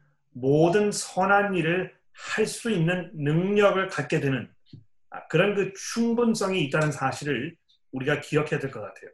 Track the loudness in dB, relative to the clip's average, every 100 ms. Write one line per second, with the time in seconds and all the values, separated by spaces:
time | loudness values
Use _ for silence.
0 | _ _ _ -4 2 4 6 4 2 -2
1 | -6 -2 4 4 4 0 0 0 -4 -10
2 | _ -16 -8 -2 -2 -2 -2 0 0 0
3 | -6 -4 0 2 2 6 6 4 -2 -4
4 | -2 0 0 -2 -6 _ _ -20 -20 _
5 | -18 -18 -2 2 2 2 -2 -4 -8 -2
6 | 0 2 2 2 0 -2 0 0 0 0
7 | -4 -4 -4 -4 -6 -12 _ _ _ -6
8 | -2 -2 0 -2 0 -4 -6 -10 -14 -14
9 | -20